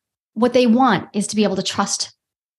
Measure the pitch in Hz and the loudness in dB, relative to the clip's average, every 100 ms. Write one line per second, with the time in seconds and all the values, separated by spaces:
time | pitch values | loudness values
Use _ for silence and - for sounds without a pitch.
0 | _ _ _ 226 247 254 247 240 262 185 | _ _ _ -2 0 2 4 4 4 0
1 | - 208 196 208 202 196 185 - 202 - | -2 -6 -4 0 0 -2 -4 -4 -4 -4
2 | - _ _ _ _ | -8 _ _ _ _